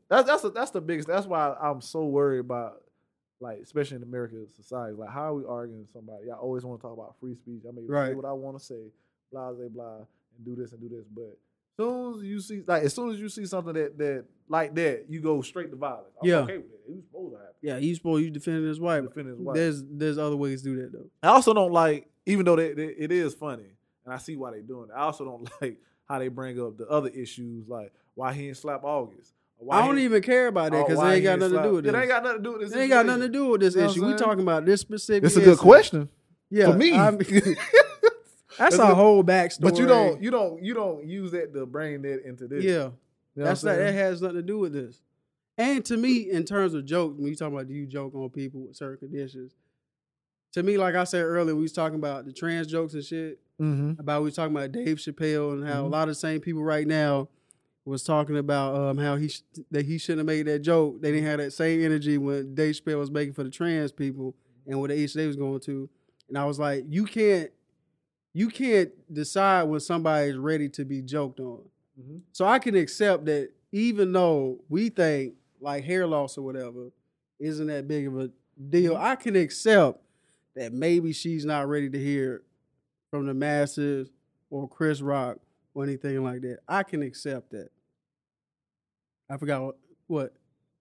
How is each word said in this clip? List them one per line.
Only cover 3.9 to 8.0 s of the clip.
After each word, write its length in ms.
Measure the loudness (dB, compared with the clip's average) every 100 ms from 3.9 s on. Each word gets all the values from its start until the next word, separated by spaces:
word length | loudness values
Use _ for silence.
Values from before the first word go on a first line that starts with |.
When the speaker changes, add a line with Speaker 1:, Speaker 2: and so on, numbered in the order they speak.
| -8
Speaker 1:
in 40 |
American 460 | -12 -10 -10 -12 -18
society, 440 | _ _ -12 -10 -12
like, 140 | -12
how 120 | -8 -6
are 40 |
we 100 | -6 -8
arguing 360 | -10 -10 -14
with 100 | -20
somebody? 380 | -20 -20 -18 -16
I 40 |
always 300 | -10 -8 -8
wanna 180 | -8 -14
talk 100 | -16
about 200 | -16 -18 -18
free 160 | -16 -16
speech. 260 | -16 -18 -18
I 40 |
may 120 | -16 -6
Speaker 2:
Right. 220 | -2